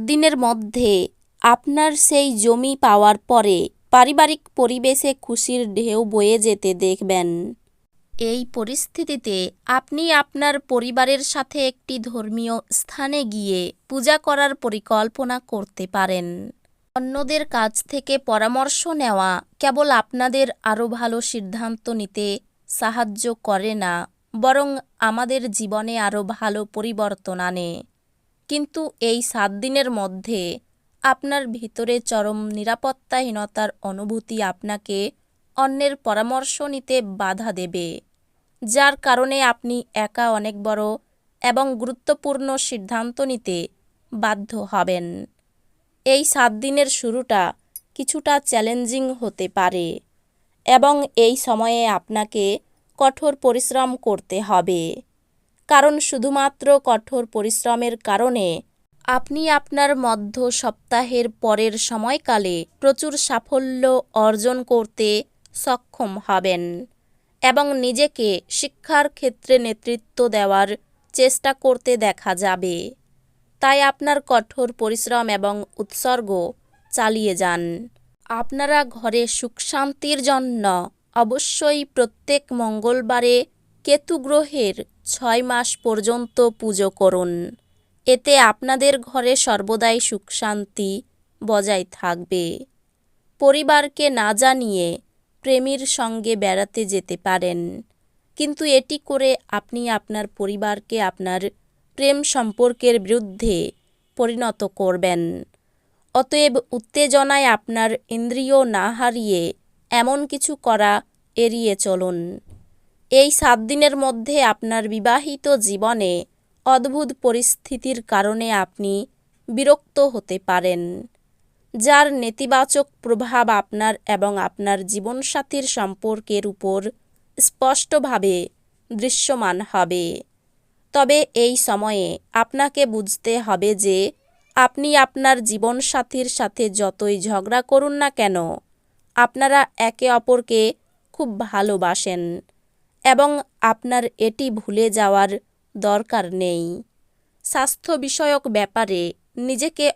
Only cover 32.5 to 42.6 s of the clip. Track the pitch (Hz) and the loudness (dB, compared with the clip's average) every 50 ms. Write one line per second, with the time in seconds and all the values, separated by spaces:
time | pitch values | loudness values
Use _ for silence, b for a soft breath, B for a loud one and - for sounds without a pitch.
32.5 | 214 214 208 226 233 - - 269 262 _ _ - 254 254 262 247 214 208 208 208 | -8 -6 -4 -4 -4 -4 -4 -6 -6 _ _ -6 -4 -4 -4 -4 -6 -8 -8 -8
33.5 | - 220 214 208 - _ - 196 190 196 208 208 226 226 - - 226 220 202 185 | -4 -4 -4 -4 -4 _ -10 -10 -10 -8 -8 -6 -6 -8 -8 -8 -6 -4 -4 -4
34.5 | 180 _ - 208 208 208 _ - 202 196 202 262 - _ _ _ _ _ _ _ | -4 _ -8 -8 -8 -8 _ -6 -6 -4 -4 -6 -8 _ _ _ _ _ _ _
35.5 | - - 269 269 269 269 285 285 277 277 - 233 208 208 220 233 262 262 269 - | -4 -2 0 0 0 0 -2 -2 -2 -2 -4 -4 -2 -2 -2 -2 -2 -4 -4 -6
36.5 | - - 294 285 277 269 254 - 262 254 220 196 190 185 202 185 190 196 226 226 | -8 -6 -6 -8 -8 -8 -6 -2 -2 -2 -2 -2 -6 -4 -4 -4 -4 -4 -6 -8
37.5 | 185 185 180 175 175 180 170 165 - - - _ _ _ _ _ _ _ _ _ | -6 -6 -8 -8 -6 -6 -8 -8 -10 -12 -16 _ _ _ _ _ _ _ _ _
38.5 | _ - 247 214 220 277 277 277 277 - - 277 247 247 262 269 269 277 269 240 | _ -12 -6 -2 2 4 4 4 4 2 0 2 2 2 2 0 0 0 2 2
39.5 | 240 - - 240 240 240 - _ - 214 214 208 - 240 233 233 220 214 208 214 | 0 0 -4 -8 -6 -6 -8 _ -4 -4 -4 -4 -2 -2 0 0 0 -2 -4 -6
40.5 | 208 202 202 214 214 214 214 214 220 220 _ _ _ _ _ _ _ _ - 247 | -8 -6 -4 -4 -2 -2 -2 -4 -4 -6 _ _ _ _ _ _ _ _ -2 0
41.5 | 233 262 269 269 262 220 240 247 254 - _ - 294 294 - 285 277 262 269 269 | 2 2 0 0 -2 -6 -6 -8 -10 -6 _ -2 -2 -2 -2 -4 -4 -4 -4 -4
42.5 | 262 - | -4 -4